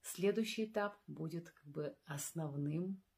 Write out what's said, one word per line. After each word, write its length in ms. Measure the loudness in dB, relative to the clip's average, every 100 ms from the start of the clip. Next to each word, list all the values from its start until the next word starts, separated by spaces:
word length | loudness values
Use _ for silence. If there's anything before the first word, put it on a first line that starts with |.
Следующий 640 | -8 2 4 4 2 2 0
этап 360 | 2 0 -2 -10
будет 440 | -6 -4 -4 -6
как 140 | -16 -8
бы 320 | -4 -4 -4
основным 960 | -8 -6 -4 -2 -2 2 2 2 0 -2 _